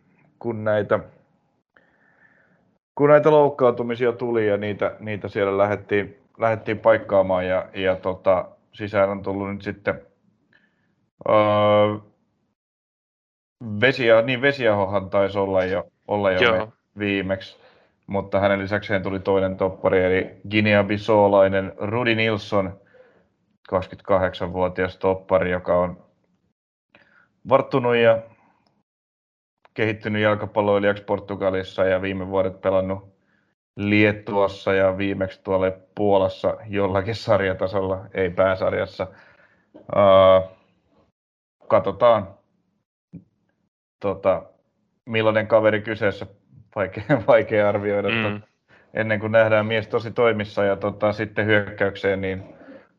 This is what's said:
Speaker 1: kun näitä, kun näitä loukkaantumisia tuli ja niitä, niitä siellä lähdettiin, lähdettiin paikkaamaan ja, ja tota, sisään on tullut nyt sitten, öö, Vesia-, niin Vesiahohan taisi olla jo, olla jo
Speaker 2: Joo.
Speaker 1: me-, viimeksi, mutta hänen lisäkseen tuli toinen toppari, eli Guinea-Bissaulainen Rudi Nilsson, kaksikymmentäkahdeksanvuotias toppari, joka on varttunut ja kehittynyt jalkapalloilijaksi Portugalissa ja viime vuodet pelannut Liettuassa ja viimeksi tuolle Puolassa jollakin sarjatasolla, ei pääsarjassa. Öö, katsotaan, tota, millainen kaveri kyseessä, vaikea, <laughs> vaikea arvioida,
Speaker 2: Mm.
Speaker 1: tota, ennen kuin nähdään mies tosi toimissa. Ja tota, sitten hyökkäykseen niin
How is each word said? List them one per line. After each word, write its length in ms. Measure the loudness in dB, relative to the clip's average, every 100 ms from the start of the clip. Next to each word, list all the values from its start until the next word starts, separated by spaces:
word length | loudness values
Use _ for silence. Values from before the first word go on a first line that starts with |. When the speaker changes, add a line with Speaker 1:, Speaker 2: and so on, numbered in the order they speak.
| _ _ _ -12
Speaker 1:
kun 240 | -10 -6
näitä, 360 | -2 -2 0 -2 -4 _ _ _ _ _ _ _ _ _ _ _ _ _ _ _ _ _ _ 0
kun 140 | 6
näitä 220 | 6 6
loukkaantumisia 800 | 4 4 4 2 2 -4 -2 -2
tuli 360 | -2 -2 0 0
ja 100 | 0
niitä, 380 | -2 -4 -6 -6
niitä 280 | -10 -8 -6
siellä 300 | -2 0 2
lähdettiin, 640 | 0 -2 -4 -4 -4 -12 _ -4
lähdettiin 420 | -2 -2 -4 0
paikkaamaan 680 | 2 2 2 0 2 0 -2
ja, 220 | -4 -4
ja 220 | -4 -2 -2
tota, 540 | -4 -4 0 0 -2 -12 _
sisään 360 | -14 -4 0 0
on 140 | -2
tullut 280 | -8 -8 -8
nyt 100 | -8
sitten, 400 | -10 -8 -8 -8 -10 _ _ _ _ _ _ _ _ _ _ -8 0
öö, 680 | 2 2 2 4 4 2 -2 -12 _ _ _ _ _ _ _ _ _ _ _ _ _ _ -16 -10 0
Vesia-, 400 | 0 2 4 4
niin 200 | 4 0
Vesiahohan 680 | 0 0 0 0 0 -4 -2
taisi 280 | -2 0 -2
olla 260 | -2 0
jo, 240 | 0 -4 -6 _ -6
olla 240 | -2 0
jo 100 | 2
Speaker 2:
Joo. 240 | 2 0 -4
Speaker 1:
me-, 60 | _ _ -8
viimeksi, 580 | -4 -2 -4 -6 -10 -20 _ _ _ _ -8
mutta 320 | -8 -4 -2
hänen 200 | 0 -2
lisäkseen 440 | -4 -6 -4 -4
tuli 160 | -4 -6
toinen 380 | -2 0 -2 -2
toppari, 460 | -4 -2 0 2
eli 260 | 2 0 -4 -10 -4
Guinea-Bissaulainen 1200 | 0 2 2 2 -2 0 4 4 4 4 2 -4 -8
Rudi 380 | -6 -2 0 0
Nilsson, 680 | 0 -2 -2 -2 -4 -8 _ _ _ _ _ _ _ _ -4
kaksikymmentäkahdeksanvuotias 1300 | -4 -4 -10 -2 0 0 -4 -8 -4 -4 -2 -6 -4
toppari, 540 | -2 -2 0 0 0
joka 260 | -4 -2 0
on 260 | -2 -6 _ _ _ _ _ _ _ _ _ _ _ _ _ _ 0
varttunut 460 | 0 2 -2 2 4
ja 260 | 4 4 -2 _ _ _ _ _ _ _ _ _ _ _ _ _ _
kehittynyt 480 | -4 -4 -4 -4 0
jalkapalloilijaksi 840 | 0 0 -2 -2 0 2 0 -2
Portugalissa 800 | -4 -6 -6 -4 -2 -4 -4 -2 0
ja 160 | 0
viime 260 | -2 -6 -4
vuodet 340 | -2 -2 -4
pelannut 520 | -2 0 -2 -6 -12 _ _ _ _ _ _ -6
Liettuassa 960 | 0 2 2 0 -4 0 0 -2 -2
ja 240 | 2 2 0
viimeksi 440 | -4 -4 -6 -6
tuolle 340 | -4 0 0 -4 _ -2
Puolassa 640 | 2 2 2 -2 -4 -4 -6
jollakin 480 | -4 0 -2 -2 -4
sarjatasolla, 920 | 0 0 0 -2 -4 -4 -4 -6 -8
ei 160 | -4 -2
pääsarjassa. 800 | 0 0 0 -2 -4 -4 -8 -10 -12 _ _ _ _ _ -20
Öö, 800 | -4 2 6 8 8 6 2 -10 _ _ _ _ _ _ _ _ _ _ 0
katsotaan, 640 | 0 0 2 4 2 0 -14 _ _ _ _ _ _ _ -20 _ _ _ _ _ _ _ _
tota, 440 | -8 -2 0 -2 -4 _ _ _ _ _ -6
millainen 420 | 0 2 0 2
kaveri 340 | 4 4 2
kyseessä, 460 | -2 -4 -2 -4 -10 _ _ -20 _ -6
vaikea, 280 | -6 -6 -2
<laughs> 200 | 0 4
vaikea 420 | 2 2 0 2
arvioida, 400 | 0 -2 -2 -2
Speaker 2:
Mm. 140 | -2
Speaker 1:
tota, 240 | -4 -6 -12 _ _ _ _
ennen 260 | -6 -2 -2
kuin 120 | 2
nähdään 340 | 4 4 4 2
mies 220 | -2 -2
tosi 240 | -4 -4
toimissa. 520 | 0 2 2 -4 -2
Ja 120 | -2 0
tota, 380 | -4 -2 -2
sitten 320 | -2 -4 -2 2
hyökkäykseen 760 | 2 0 -4 -4 -2 -2 -2
niin 220 | -4 -8 -12 -20 -20 -20 _